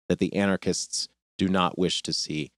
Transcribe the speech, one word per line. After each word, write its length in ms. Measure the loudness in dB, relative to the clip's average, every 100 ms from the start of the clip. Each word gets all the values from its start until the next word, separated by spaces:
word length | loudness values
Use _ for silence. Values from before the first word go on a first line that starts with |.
| -2
that 100 | 0
the 160 | 0
anarchists 760 | 2 2 2 0 -2 -4 -8 -8 _ _ -2
do 100 | 2
not 300 | 2 2 2
wish 240 | 0 0
to 100 | -4
see." 380 | -4 -4 -6 -6